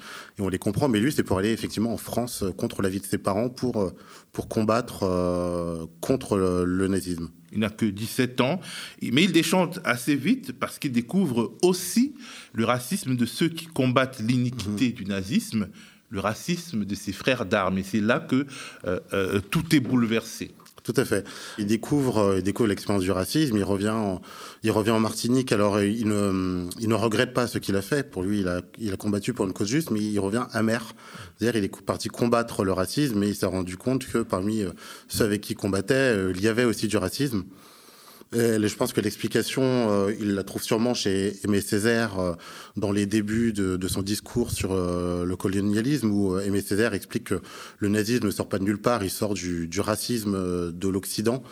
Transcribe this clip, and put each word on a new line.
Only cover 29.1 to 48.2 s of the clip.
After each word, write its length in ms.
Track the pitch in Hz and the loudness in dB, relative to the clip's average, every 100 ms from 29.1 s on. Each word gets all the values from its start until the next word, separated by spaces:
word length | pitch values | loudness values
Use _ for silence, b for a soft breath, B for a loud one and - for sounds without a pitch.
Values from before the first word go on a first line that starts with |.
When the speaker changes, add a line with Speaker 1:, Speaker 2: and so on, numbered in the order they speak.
| 101 101 | -2 -2
Speaker 1:
pour 100 | 110 | -2
une 80 | 98 | -2
cause 160 | - 101 | -2 0
juste, 220 | 143 165 | 0 0
mais 100 | 107 | -2
il 180 | 107 101 | 0 0
revient 280 | 98 113 123 | 0 -2 -2
amer. 420 | 113 110 113 110 - B B B - | 0 2 0 -4 -16 B B B -2
C'est-à-dire, 240 | 110 117 | 0 2
il 40 | |
est 40 | 95 | 0
co-, 140 | - | -4
parti 260 | - 92 113 | -4 -4 -4
combattre 560 | - 120 117 117 - | 0 2 2 0 0
le 80 | 95 | 2
racisme, 460 | 90 92 - 147 101 | 2 0 0 0 2
mais 100 | 101 | 2
il 60 | |
s'est 120 | 98 98 | 0 0
rendu 300 | 92 90 92 | 0 -4 -4
compte 300 | 123 131 - | -2 -2 0
que 120 | 117 | -2
parmi, 400 | 113 95 101 110 | 0 0 0 -2
euh, 80 | 92 - B B B | -4 -6 B B B
ceux 180 | - | 0
avec 180 | 113 101 | 2 2
qui 100 | - | -2
il 40 | 107 | -4
combattait, 380 | 101 95 95 | 0 0 2
euh, 380 | 135 135 104 92 | 4 4 4 2
il 60 | 92 | 2
y 60 | 107 | 2
avait 160 | 110 | 4
aussi 240 | 123 104 110 | 2 2 0
du 80 | 104 | 0
racisme. 480 | 92 - 143 107 - B B B B B B B - | 0 -2 -2 -2 -6 B B B B B B B -4
Et 360 | 117 117 110 104 | 0 2 4 2
je 80 | - | 0
pense 160 | 123 | 0
que 80 | - | 0
l'explication, 600 | 104 - 110 120 107 - | -2 -2 0 0 0 0
euh, 500 | 131 127 113 101 98 110 | 2 2 2 4 2 0
il 160 | 104 98 | 0 0
la 80 | |
trouve 180 | 92 107 | -2 -6
sûrement 320 | - 117 120 | 0 2 2
chez 400 | 120 104 95 98 101 | 0 0 2 0 -2
Aimé 160 | 101 101 | 0 0
Césaire, 600 | - 107 113 117 117 95 | 2 0 2 2 0 -2
euh, 140 | 90 85 B B B - | -2 -4 B B B -4
dans 160 | 101 | 0
les 120 | 101 | 2
débuts 480 | 101 110 104 110 117 | 2 0 0 0 0
de, 240 | 101 95 92 | 2 0 0
de 120 | 92 | -2
son 140 | 101 | -2
discours 500 | 95 104 - 123 117 | -2 -4 -2 -2 -2
sur, 180 | - 95 | -2 -2
euh, 540 | 95 90 87 87 87 | 0 0 0 0 -2
le 100 | 90 | -2
colonialisme, 800 | 92 104 98 101 104 123 147 113 | -2 0 0 2 2 0 0 2
où, 240 | 101 98 92 | 2 2 0
euh, 40 | |
Aimé 180 | 101 98 | 0 -2
Césaire 340 | - 101 117 | 0 2 2
explique 300 | 98 - 117 | 0 -4 -6
que 160 | - 92 B B B B | -2 -4 B B B B
le 80 | 101 | 0
nazisme 380 | 107 104 120 | 2 2 2